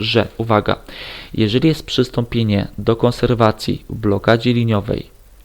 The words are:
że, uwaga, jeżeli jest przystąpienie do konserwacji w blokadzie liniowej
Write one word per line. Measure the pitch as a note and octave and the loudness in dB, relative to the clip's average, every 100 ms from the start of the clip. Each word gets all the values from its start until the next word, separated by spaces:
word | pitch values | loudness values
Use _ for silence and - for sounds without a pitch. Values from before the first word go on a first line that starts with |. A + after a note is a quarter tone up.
że, | A2 A#2 - - | 0 0 0 -4
uwaga, | A#2 G#2+ G#2 - - - - - - | 0 2 2 -4 -6 -16 -16 -16 -10
jeżeli | - G#2+ B2 D#3+ | -2 0 2 2
jest | D3+ - | 0 -4
przystąpienie | - B2+ - A#2 A#2 A2 G2+ - - | -2 0 -2 -2 -2 2 0 -2 -4
do | G#2 A2+ | -2 2
konserwacji | A#2+ - A#2+ A#2 A2 - - - - | 0 0 0 4 2 2 -4 -6 -6
w | |
blokadzie | G#2+ G#2+ G2 - A#2 B2 | -4 -2 0 2 2 2
liniowej | A#2+ A#2 G#2 G#2+ - - - - - | 0 2 0 0 -6 -6 -20 -20 -20